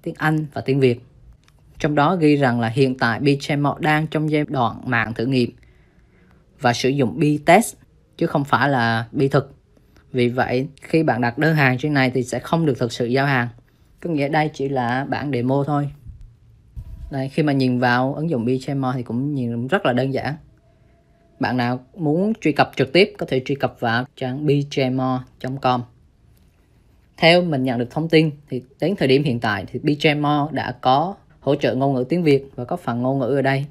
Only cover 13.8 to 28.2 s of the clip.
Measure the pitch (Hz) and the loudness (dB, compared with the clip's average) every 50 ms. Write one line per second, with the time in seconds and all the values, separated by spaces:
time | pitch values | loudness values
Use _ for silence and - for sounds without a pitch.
13.8 | _ _ _ _ - 175 165 143 143 143 160 156 151 151 151 - 139 135 139 131 | _ _ _ _ -6 -4 -2 -2 -2 0 0 0 0 0 -2 -4 -4 -2 -2 -2
14.8 | 123 117 120 127 139 - - - 131 147 135 120 120 127 135 143 143 143 147 143 | 0 0 -2 -2 -2 -4 -6 -6 -4 -4 -2 -2 0 0 0 0 0 0 0 -2
15.8 | 143 139 - - - - - - - - - _ _ _ - _ _ _ _ - | -2 -4 -8 -12 -20 -20 -20 -20 -20 -20 -20 _ _ _ -20 _ _ _ _ -16
16.8 | - - - - - - - 135 131 139 - - 156 151 139 135 131 127 123 123 | -16 -16 -16 -16 -14 -10 -6 -6 -6 -4 -2 0 0 2 2 2 2 2 2 2
17.8 | 123 123 120 120 127 135 143 - 156 165 165 120 110 120 131 131 135 - 143 139 | 2 2 2 2 0 0 -2 -4 -4 -2 -2 -2 0 -2 -2 -2 -4 -6 -4 -2
18.8 | 135 127 127 131 120 - 113 120 135 147 147 135 123 117 117 117 120 131 175 202 | -2 -2 -4 -4 -6 -4 -4 -4 -4 -2 -4 -4 -4 -4 -4 -4 -6 -4 -4 -2
19.8 | - 143 120 123 131 135 131 135 - 123 151 160 - - _ _ _ _ _ _ | -2 0 0 0 -2 -2 -2 -4 -4 -4 -8 -8 -12 -20 _ _ _ _ _ _
20.8 | _ _ _ _ _ _ _ _ _ _ _ _ - 104 120 127 123 123 123 127 | _ _ _ _ _ _ _ _ _ _ _ _ -4 -2 0 0 0 -2 -2 -4
21.8 | - _ _ - 170 147 147 170 196 214 220 - - 156 147 - 135 - - - | -8 _ _ -4 -2 0 0 2 0 0 -2 0 0 -2 2 2 0 0 0 -2
22.8 | 135 - - 170 202 208 - - 165 - - 131 127 - 143 139 - 123 - - | -4 0 4 2 2 2 0 -10 -8 -4 -4 -4 -2 -4 -6 -4 -4 -6 -6 -4
23.8 | - 117 113 120 127 - _ - 135 127 127 143 151 147 139 143 143 143 - 151 | -4 -2 -2 -2 -4 -6 _ -10 -8 -8 -6 -4 -2 0 0 0 0 -2 -2 -2
24.8 | 135 127 127 131 127 127 127 127 127 - _ _ - 131 131 139 - 131 123 123 | -2 -2 0 -2 -2 -2 -2 -4 -6 -10 _ _ -10 -10 -10 -2 0 0 0 0
25.8 | 120 - _ _ _ _ _ _ _ _ _ _ _ _ _ _ _ _ _ _ | -4 -8 _ _ _ _ _ _ _ _ _ _ _ _ _ _ _ _ _ _
26.8 | _ _ _ _ _ _ _ - 180 165 170 175 180 175 151 131 127 131 123 117 | _ _ _ _ _ _ _ 2 4 6 6 6 4 2 0 0 0 -2 -2 -2
27.8 | 123 120 - 156 156 160 165 160 | -4 -4 -4 -6 -2 2 2 2